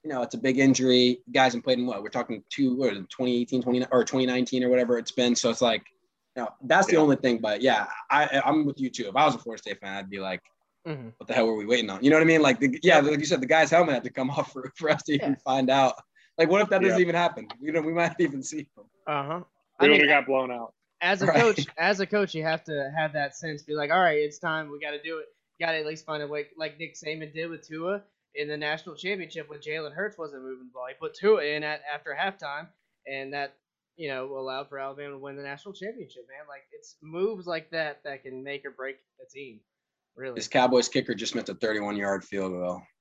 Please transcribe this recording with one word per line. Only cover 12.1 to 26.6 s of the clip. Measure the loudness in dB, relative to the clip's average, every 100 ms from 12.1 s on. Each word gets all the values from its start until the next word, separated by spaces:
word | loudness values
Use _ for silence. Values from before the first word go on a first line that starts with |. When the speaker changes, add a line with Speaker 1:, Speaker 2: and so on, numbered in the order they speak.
Speaker 1:
know | 6
what |
I | 6
mean? | 6
Like, | 4 4
the, | 0 4
yeah, | 6 6
like | 6 0
you |
said, | 0 -2
the | 2
guy's | 2 6
helmet | 4 4
had | 0
to | -4
come | -6 -4
<laughs> | -4
off | -6
for, | -8 -14 -6
for | -2
us | -2
to | 0
even | -2 0
Speaker 3:
Yeah. | -2
Speaker 1:
find | 0 0 2
out. | 4 4 0 _ _ _ 0
Like, | 4
what | 4
if | 4
that | 2
doesn't | 4 4
Speaker 2:
Yeah. |
Speaker 1:
even | 2
happen? | 2 0 -2 -14 -10
You | -4
know, | -2
we | -2
might | 0 -2
not | 0
even | -2 -2
see | -8 -12 -12 -20
him. | -20 _ -6
Speaker 3:
Uh-huh. | -4 -4 -8 -10 _ _ 4
Speaker 2:
We | 6
Speaker 3:
I |
Speaker 2:
would've | 8
Speaker 3:
mean, | 6
Speaker 2:
got | 4 4
blown | 0 0
out. | -6 -10 _ _ _
Speaker 3:
as | 0 2
a | 4
Speaker 1:
Right. | 6
Speaker 3:
coach, | 4 2 -4 0
as | 0 2
a | 0
coach, | 0 0
you | -2
have | -2 -4
to | -4 -6 -4 -2
have | -2
that | -2 -6
sense. | -6 -10 -10
Be | -6
like, | -4 2
"All | 4
right, | 4 4
it's | 0 -4
time. | -4 -4 -6
We | -10
gotta | -10 -8
do | -10 -10
it. | -12 _ _ _
Gotta | -4 -2
at | -4
least | -8
find | -8 -6
a | -6
way," | -6 -8
like | -10